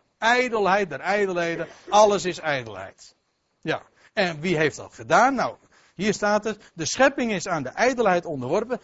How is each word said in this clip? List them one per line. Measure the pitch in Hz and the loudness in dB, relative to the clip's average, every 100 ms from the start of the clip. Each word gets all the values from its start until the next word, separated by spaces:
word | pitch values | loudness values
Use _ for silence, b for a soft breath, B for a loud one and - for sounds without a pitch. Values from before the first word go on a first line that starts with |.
| _ _ | _ _
Ijdelheid | 220 247 254 220 190 196 190 | 2 2 2 0 2 2 0
der | 135 | -4
ijdelheden, | 165 208 196 175 170 165 160 - - | -2 0 0 -2 -2 -4 -8 -12 2
alles | 208 214 202 175 | 6 6 4 -2
is | 170 | -4
ijdelheid. | 160 139 113 95 95 - - _ _ _ _ _ | -4 -4 -6 -12 -14 -18 -20 _ _ _ _ _
Ja, | 165 131 - b b | -6 -6 -8 b b
en | - 185 156 | -4 -2 -2
wie | 175 156 | -2 0
heeft | 151 - | 0 -2
dat | 98 | -12
gedaan? | - 117 170 247 262 | -16 2 4 4 2
Nou, | 139 107 _ b b - | -4 -8 _ b b -4
hier | 208 | -2
staat | 185 208 214 | 0 0 0
het, | 214 208 - | -2 -8 -12
de | - 156 | -10 -6
schepping | - 269 269 240 | 2 2 2 -2
is | 190 196 | -2 -4
aan | 165 | -4
de | 131 | -4
ijdelheid | - 233 247 214 175 170 | -2 0 2 2 2 0
onderworpen, | 143 123 185 233 240 | -6 -2 -2 -2 -8